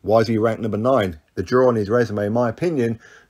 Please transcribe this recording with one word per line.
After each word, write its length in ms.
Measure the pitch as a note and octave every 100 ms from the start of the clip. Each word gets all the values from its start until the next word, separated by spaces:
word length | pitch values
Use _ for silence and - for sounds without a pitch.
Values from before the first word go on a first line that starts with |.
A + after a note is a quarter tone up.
| G2
Why 140 | A2
is 80 | A2+
he 100 | A2+
ranked 240 | A2+ G#2+
number 160 | A2 G#2
nine? 420 | A#2+ C3+ F#2+ D#2+ _
The 80 | -
draw 260 | F2+ B2 B2+
on 60 |
his 160 | A2+ G2+
resume, 380 | A#2+ A2+ G#2 G#2
in 60 |
my 140 | A#2 A#2+
opinion, 520 | - F3 D3+ A#2 A2+ - -